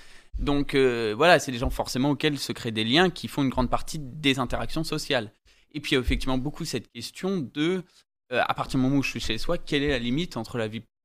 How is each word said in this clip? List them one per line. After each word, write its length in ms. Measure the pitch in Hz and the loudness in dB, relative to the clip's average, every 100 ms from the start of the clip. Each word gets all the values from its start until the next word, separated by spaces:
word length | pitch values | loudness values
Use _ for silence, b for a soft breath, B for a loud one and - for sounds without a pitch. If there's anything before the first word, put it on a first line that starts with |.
| B B B - | B B B -4
Donc, 340 | - 143 139 139 | 0 2 2 4
euh, 380 | 131 117 113 107 | 4 4 0 4
voilà, 220 | 131 127 | 6 6
c'est 120 | - | 4
des 60 | 120 | -2
gens 120 | 127 | -2
forcément 420 | - 117 127 139 | -2 -2 0 2
auxquels 260 | 139 156 139 | 2 0 0
se 120 | - | -4
créent 180 | 113 120 | -6 -4
des 120 | 110 | -2
liens 260 | 110 143 180 | 2 4 4
qui 180 | 165 113 | 2 -4
font 160 | - | -2
une 60 | 135 | 0
grande 200 | 131 123 | 0 0
partie 300 | 120 - 160 | 0 -2 -8
des 400 | 135 135 143 131 | -10 0 2 2
interactions 440 | 123 117 117 160 | 0 -2 -2 -2
sociales. 480 | 160 156 - 131 104 b b b b | -2 -4 -2 -2 -2 b b b b
Et 60 | 151 | -10
puis, 120 | - | 0
il 40 | 135 | 2
y 20 | |
a 40 | |
effectivement 360 | 117 127 135 131 | 2 0 0 0
beaucoup 280 | 135 - 165 | -2 -6 -6
cette 260 | 120 - | -6 -8
question 480 | 120 113 - 185 190 117 | -12 -14 -6 -4 -2 -4
de, 300 | 147 160 185 175 b _ _ _ | -2 0 -2 -4 b _ _ _
euh, 100 | 123 - | 0 0
à 60 | |
partir 260 | 120 127 135 | 0 -2 2
du 40 | 131 | 4
moment 120 | 139 | 2
où 60 | |
je 60 | 131 | 2
suis 100 | 120 | -2
chez 180 | - 110 | -4 -2
soi, 200 | - 170 | 0 -2
quelle 260 | - 147 | 0 0
est 60 | 147 | 0
la 100 | 131 | 0
limite 380 | 120 135 175 123 | 0 -2 -2 -6
entre 200 | 110 123 | -6 -4
la 100 | 110 | -4
vie 160 | 113 - _ | -6 -12 _